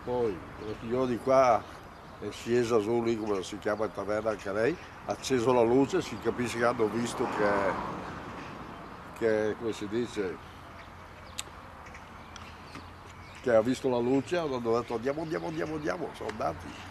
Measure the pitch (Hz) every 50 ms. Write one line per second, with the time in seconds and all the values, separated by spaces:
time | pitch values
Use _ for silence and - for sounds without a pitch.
0 | - 123 123 123 120 110 92 80 - - - - 107 107 110 - 120 113 120 127
1 | 131 127 120 110 - 131 131 131 135 123 113 101 - - - - - - - -
2 | - - - - - 104 - - - 117 117 123 120 113 120 110 101 107 120 120
3 | 117 117 120 107 107 107 104 95 87 - 107 95 - 107 104 101 110 98 - 101
4 | 98 95 107 107 107 113 107 90 - 101 95 107 113 139 175 - - - - -
5 | - - 104 - - - 131 127 113 131 123 123 113 113 123 135 143 - - 180
6 | - - 120 98 92 117 104 - 123 113 110 117 120 120 123 120 110 104 101 117
7 | 120 117 - - 123 110 - - 104 101 101 101 98 92 85 - - - - -
8 | - - - - - - - - - - - - - - - - - - - -
9 | - - - - 117 113 110 107 107 107 101 - 120 113 101 - 104 98 104 120
10 | 120 107 - 107 98 90 78 - - - - - - - - - - - - -
11 | - - - - - - - - - - - - - - - - - - - -
12 | - - - - - - - - - - - - - - - - - - - -
13 | - - - - - - - - - 127 117 110 107 127 131 - - 131 123 120
14 | 120 123 135 139 131 - 175 175 165 147 131 123 120 117 113 120 113 - 120 113
15 | 113 135 143 156 170 156 170 175 165 175 160 160 170 151 156 156 147 170 180 180
16 | 143 92 - - 113 113 107 110 131 156 165 - - - - - - -